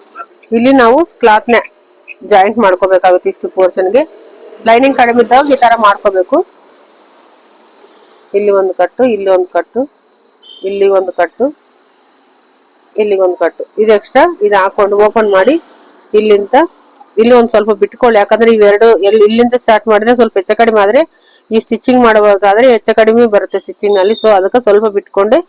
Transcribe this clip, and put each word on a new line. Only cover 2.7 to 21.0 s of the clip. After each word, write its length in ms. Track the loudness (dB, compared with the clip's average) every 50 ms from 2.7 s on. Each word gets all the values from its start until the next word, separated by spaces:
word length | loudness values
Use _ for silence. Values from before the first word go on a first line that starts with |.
| 0 0 0 0 0 0 2 2 0 0 -2 -4 -8
ಇಷ್ಟು 160 | -8 -10 -8 -4
ಪೋರ್ಷನ್ 320 | -2 -2 -2 -2 -4 -4 -2 -2
ಗೆ. 60 | -2 -2 -4 -8 -20 -20 -20 -20 -20 -20 -20 -20 -6 -2 0
ಲೈನಿಂಗ್ 280 | 2 2 2 0 0 0
ಕಡಿಮೆ 220 | 0 0 0 0 0
ಇದ್ದಾಗ 260 | 2 2 0 2 2 0
ಈ 20 | 0 2
ತರ 80 | 0 2 2 2
ಮಾಡ್ಕೋಬೇಕು. 500 | 0 0 0 -2 -2 -2 -2 -2 -2 -2 -4 -4 -4 _ _ _ _ _ _ _ _ _ _ _ _ _ _ _ _ _ _ _ _ _ _ _ _ _ -20 -20 _ _ _ _ _ _ _ _ _ -6
ಇಲ್ಲಿ 180 | -4 -2 -2 -2 0
ಒಂದು 140 | -2 -2 -4 -4
ಕಟ್ಟು, 220 | -4 -4 -2 -2 -2 -2 -2
ಇಲ್ಲಿ 160 | -2 -2 -2 0
ಒಂದು 120 | 0 -2 -4 -6
ಕಟ್ಟು, 240 | -6 -8 -6 -6 -8 -8 -8 _ _ _ _ _ _ _ _ _ _ _ -20 -18 -14 -12 -10
ಇಲ್ಲಿ 200 | -4 -2 -2 0 0 0
ಒಂದು 140 | -2 -4 -4 -6
ಕಟ್ಟು, 240 | -6 -6 -6 -6 -6 -6 -6 _ _ _ _ _ _ _ _ _ _ _ _ _ _ _ _ _ _ _ _ _ _ _ _ _ _ _ -6 -4 -4
ಇಲ್ಲಿಗೆ 200 | -2 -2 -2 -2
ಒಂದು 120 | -2 -2 -2 -4
ಕಟ್ಟು, 180 | -6 -6 -8 -14 -10 _ -4 0
ಇದು 100 | 0 0 0
ಎಕ್ಸ್ಟ್ರಾ. 260 | -2 -2 0 0 0 0 0 -2 -2
ಇದು 100 | -2 0 0 -2
ಹಾಕೊಂಡು 340 | -2 -2 -2 -2 -2 0 0 0
ಓಪನ್ 240 | 0 0 -2 -2 0 0
ಮಾಡಿ 180 | 0 0 0 0 -2 -4 _ _ _ _ _ _ _ _ _ -2
ಇಲ್ಲಿಂದ 420 | -2 0 2 0 0 0 0 0 0 0 -2 _ _ _ _ _ _ -20 _ _ -2
ಇಲ್ಲಿ 140 | 0 2 2 2
ಒಂದ್ 120 | 2 2 0
ಸ್ವಲ್ಪ 200 | -2 -2 -2 -2 -4
ಬಿಟ್ಕೊಳ್ಳಿ, 380 | -4 -6 -4 -2 -2 0 2 0 0
ಯಾಕಂದ್ರೆ 280 | 0 0 0 2 2 2
ಇವೆರಡು 300 | 2 2 2 2 4 2 2 2 2 0 0
ಎಲ್ಲಿ 160 | 2 2 2 2
ಇಲ್ಲಿಂದ 280 | 2 0 0 0 -2 -2 -2
ಸ್ಟಾರ್ಟ್ 200 | 0 0 0 0 0
ಮಾಡಿದ್ರೆ 240 | 0 0 0 0 0 0
ಸ್ವಲ್ಪ 140 | 0 -2 -2 -4
ಹೆಚ್ಚು 140 | -4 -2 -2 0
ಕಡಿಮೆ 180 | 0 0 0 0 0
ಆದ್ರೆ 160 | 0 0 0